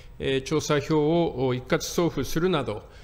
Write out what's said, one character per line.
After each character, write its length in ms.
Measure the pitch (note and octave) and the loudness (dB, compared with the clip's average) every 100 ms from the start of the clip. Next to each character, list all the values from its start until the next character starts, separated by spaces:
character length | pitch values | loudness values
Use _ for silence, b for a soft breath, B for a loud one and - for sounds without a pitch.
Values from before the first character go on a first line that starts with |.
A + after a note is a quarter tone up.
| B - | B -6
え 200 | C#3+ C3+ | -2 -2
ー、 60 | |
調 180 | C3 D3+ | 0 -2
査 180 | - D3 | 2 0
票 180 | C3+ D#3 | 2 2
を、 480 | D3 E3+ E3 B2 C3 | 4 4 2 0 0
お、 60 | |
一 120 | B2+ B2 | 0 0
括 160 | D#3 | -2
送 280 | - - E3 | 0 0 0
付 140 | - | 0
す 160 | G#2 D#3+ | -2 0
る 80 | F3+ | 2
な 160 | D#3+ | 0
ど、 200 | A2+ G#2+ - B | -2 -6 -10 B